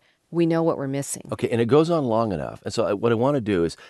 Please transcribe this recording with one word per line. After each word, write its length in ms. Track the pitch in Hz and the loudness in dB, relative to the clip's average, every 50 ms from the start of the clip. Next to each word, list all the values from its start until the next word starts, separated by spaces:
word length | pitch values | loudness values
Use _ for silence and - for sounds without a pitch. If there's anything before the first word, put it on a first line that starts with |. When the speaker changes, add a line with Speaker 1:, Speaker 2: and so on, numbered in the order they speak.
| _ _ _ _ _ _ | _ _ _ _ _ _
Speaker 1:
we 140 | - 170 170 | -2 0 2
know 180 | 165 165 165 165 | 2 2 2 2
what 140 | 165 - | 0 0
we're 100 | - 139 | -2 -4
missing. 360 | 135 135 139 143 - - - - - 113 | -4 -4 -6 -6 -6 -10 -12 -10 -10 -6
Speaker 2:
Okay, 160 | - - - | -4 -2 -2
and 100 | 120 113 | 0 0
it 80 | 120 | 2
goes 220 | 113 123 151 160 160 | 4 4 4 4 4
on 140 | 170 160 139 | 2 0 0
long 280 | 120 110 113 117 110 92 | 0 0 0 0 0 -2
enough. 280 | 78 67 57 55 - - | -4 -6 -8 -10 -12 -12
And 100 | 107 - | -6 -4
so 120 | 117 107 | -2 0
I, 80 | 85 104 | 0 0
what 200 | 98 101 117 117 | 0 2 0 2
I 20 | |
wanna 260 | 110 120 139 147 139 | 2 2 0 0 0
do 240 | 110 104 101 87 82 | -2 0 0 0 0
is, 140 | 80 - - - - | 0 -2 -6 -14 -20